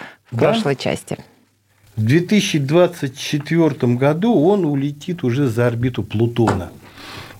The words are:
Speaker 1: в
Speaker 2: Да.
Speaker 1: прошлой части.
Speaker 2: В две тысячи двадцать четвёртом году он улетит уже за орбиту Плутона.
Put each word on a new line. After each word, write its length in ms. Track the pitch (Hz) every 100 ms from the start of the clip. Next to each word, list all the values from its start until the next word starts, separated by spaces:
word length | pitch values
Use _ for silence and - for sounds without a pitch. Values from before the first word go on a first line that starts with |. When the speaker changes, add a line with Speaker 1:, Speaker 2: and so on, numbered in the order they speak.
| - - _
Speaker 1:
в 60 | 117
Speaker 2:
Да. 100 | 147
Speaker 1:
прошлой 280 | 226 196 135
части. 400 | - - - - - _ _ _ _ _ _
Speaker 2:
В 80 | -
две 160 | 110 160
тысячи 380 | 175 208 - 156
двадцать 580 | 135 165 175 175 139 -
четвёртом 760 | - 151 - 165 160 139 123 120
году 380 | 139 156 226 196
он 240 | 160 208
улетит 580 | 160 143 143 147 - 175
уже 240 | 123 123 139
за 180 | 110 123
орбиту 360 | 117 123 123
Плутона. 680 | 95 107 117 120 107 98 87 - - - - - -